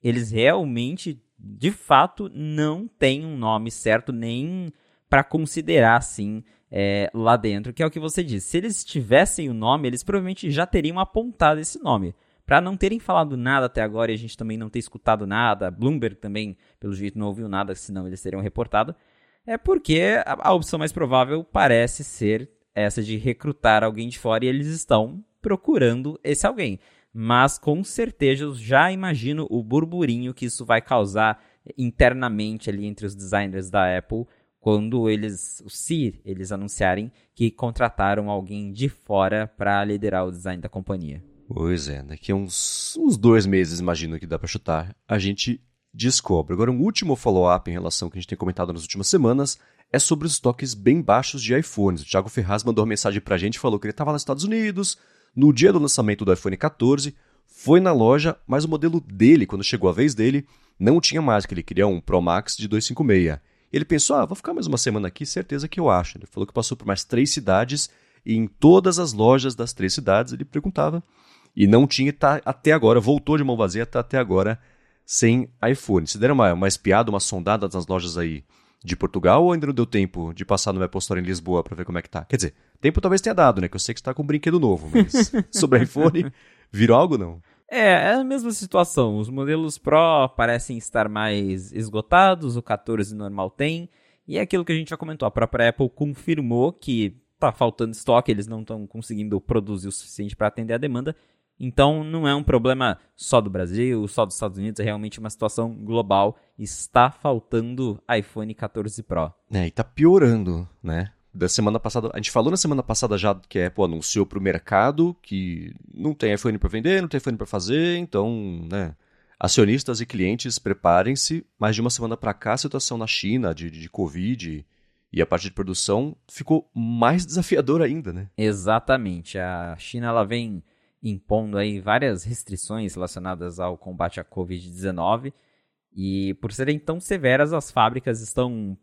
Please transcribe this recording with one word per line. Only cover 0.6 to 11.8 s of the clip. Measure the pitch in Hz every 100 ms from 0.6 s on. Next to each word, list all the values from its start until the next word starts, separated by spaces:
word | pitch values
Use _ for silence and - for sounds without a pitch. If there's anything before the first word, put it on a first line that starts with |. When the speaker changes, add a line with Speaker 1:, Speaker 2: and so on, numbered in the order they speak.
| 156 117 123 180 180 131 _ _
Speaker 1:
de | 101 104 143
fato, | 208 - 135 180 - 202
não | - 151 151 151 160 220
têm | _ 135 139 160
um | 143
nome | 110 110 113
certo | - 113 110 -
nem | 120 117 120 151 185 175 - _ _ _
pra | 135
considerar, | 135 160 156 - 156 165 113 117
assim, | - - 104 110 - _ _
é, | - 101 101 101
lá | 113 113 120
dentro, | 107 101 104
que | 117
é | 160
o |
que | 165
você | 156 156
disse. | 170 104 -
Se | 170
eles | 220 202
tivessem | - 160 107 131 196 - 147
o |
nome, | 113 110 147 135
eles | 123
provavelmente | - 196 185 190 170
já | 139
teriam | 180 190 151 180
apontado | 190 220 240 220 156 156
esse | 156 -